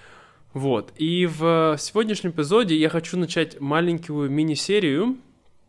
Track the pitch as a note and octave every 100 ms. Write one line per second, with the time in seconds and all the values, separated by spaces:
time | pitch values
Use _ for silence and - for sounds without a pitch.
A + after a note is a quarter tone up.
0 | - - - _ - C3+ C3+ A2+ - -
1 | D#3 F3 F3 D3+ E3 E3 D#3+ D3 - G#3
2 | A3 G3+ F3+ D#3+ D3 G#3+ G#3 D#3 D#3 E3
3 | E3 F3+ E3 E3+ D#3+ - C#3 D3+ F3 E3
4 | E3 D3 C#3 D3 D#3 C#3+ - G#3 E3+ C#3
5 | A#3 C4 - _ _ _